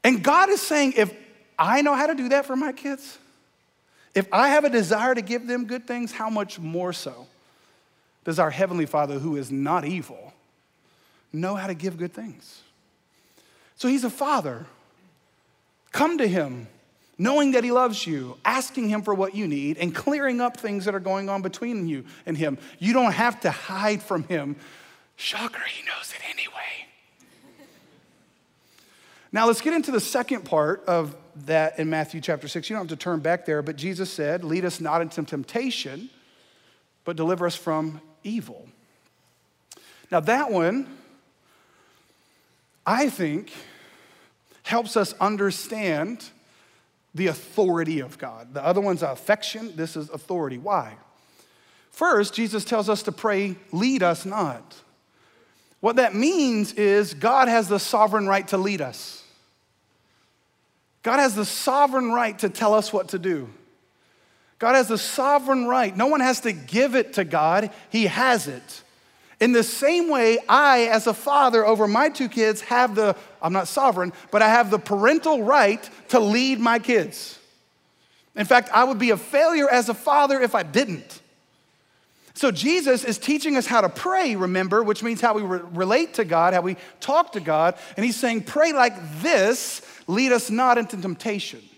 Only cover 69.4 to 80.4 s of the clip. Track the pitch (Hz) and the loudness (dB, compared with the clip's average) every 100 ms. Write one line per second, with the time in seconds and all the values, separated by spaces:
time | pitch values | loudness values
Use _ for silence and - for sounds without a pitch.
69.4 | 240 240 226 - 277 349 339 277 226 233 | 4 4 2 0 2 2 2 4 4 4
70.4 | - 254 294 254 233 220 226 214 - 285 | 6 6 8 6 4 2 2 -2 2 4
71.4 | 269 226 214 220 214 214 302 294 247 233 | 6 6 4 4 4 4 2 0 -4 0
72.4 | 220 220 - 247 247 208 208 - - - | 0 0 0 2 2 4 2 0 -8 -6
73.4 | 165 190 175 - 269 185 180 - - 208 | -2 0 0 2 2 2 -4 -6 -2 4
74.4 | 214 233 220 202 - 202 220 320 320 285 | 6 6 4 0 0 2 4 4 2 2
75.4 | 214 285 202 220 - - - 247 208 226 | 4 6 6 2 -8 -20 2 4 4 2
76.4 | 262 254 233 233 233 233 156 - - - | 2 2 2 2 2 2 0 -8 -16 -18
77.4 | _ _ _ _ _ _ _ _ _ - | _ _ _ _ _ _ _ _ _ -6
78.4 | 202 247 - 214 254 226 240 196 - 285 | 4 4 6 4 4 2 2 2 2 2
79.4 | 320 330 277 247 233 220 - 285 285 277 | 4 4 4 4 2 -2 2 4 4 4